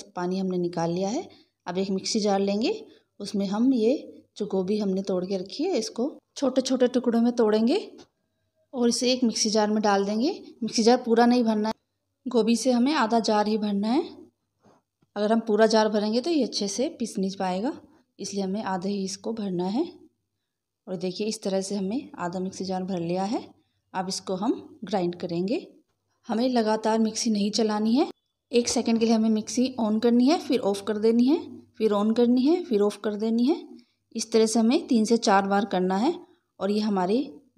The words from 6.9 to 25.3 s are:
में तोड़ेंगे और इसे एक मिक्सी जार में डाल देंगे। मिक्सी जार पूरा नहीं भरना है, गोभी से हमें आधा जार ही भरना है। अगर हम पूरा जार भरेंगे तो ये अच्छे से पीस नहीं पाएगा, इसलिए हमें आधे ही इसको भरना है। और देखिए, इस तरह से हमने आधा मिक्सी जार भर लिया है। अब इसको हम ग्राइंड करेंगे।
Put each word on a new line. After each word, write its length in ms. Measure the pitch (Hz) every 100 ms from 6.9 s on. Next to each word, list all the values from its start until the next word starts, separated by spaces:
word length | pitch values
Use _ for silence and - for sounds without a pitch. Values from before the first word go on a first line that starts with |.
| 254 247 233
में 120 | 240
तोड़ेंगे 460 | 240 214 214 226 370 - - - _ _ _ _ _ _
और 140 | 262 240
इसे 240 | 233 247
एक 120 | 254
मिक्सी 260 | 240 220 220
जार 200 | 214 214
में 120 | 214
डाल 220 | 214 196
देंगे। 260 | 196 214 277 - - -
मिक्सी 200 | 220 -
जार 200 | 220 247
पूरा 240 | 254 226 240
नहीं 180 | 247
भरना 240 | 226 214 214
है, 60 | - _ _ _ _ 262
गोभी 300 | 240 220 233
से 160 | 254
हमें 220 | 240 247
आधा 260 | 311 220 233
जार 280 | 214 214 208
ही 100 | 214
भरना 300 | 208 202 214
है। 180 | 269 339 - - _ _ _ _ _ _ _ _ 202
अगर 160 | 208
हम 80 | 226
पूरा 240 | 226 208 220
जार 200 | 220 214
भरेंगे 300 | 208 208 226
तो 100 | 254
ये 140 | 330
अच्छे 240 | 214 - 202
से 200 | 202 285
पीस 280 | - 220 -
नहीं 180 | 190 190
पाएगा, 420 | 190 185 240 339 - _ _ -
इसलिए 240 | 196 196
हमें 200 | 190 202
आधे 260 | 208 190 190
ही 160 | 202
इसको 280 | 190 - 214
भरना 320 | 226 202 175 180
है। 160 | 214 349 - - _ _ _ _ _ _ _ -
और 100 | 185
देखिए, 300 | 185 180 208
इस 160 | 214
तरह 180 | 202 190
से 140 | 190
हमने 220 | 202 190 240 - -
आधा 240 | 175 185
मिक्सी 240 | 185 185
जार 180 | 185 185
भर 160 | 185 185
लिया 220 | 170 180
है। 160 | 196 285 403 _ _ _ _
अब 140 | 185 190
इसको 260 | - -
हम 440 | 185 220 - - -
ग्राइंड 300 | 180 196 175
करेंगे। 420 | 175 180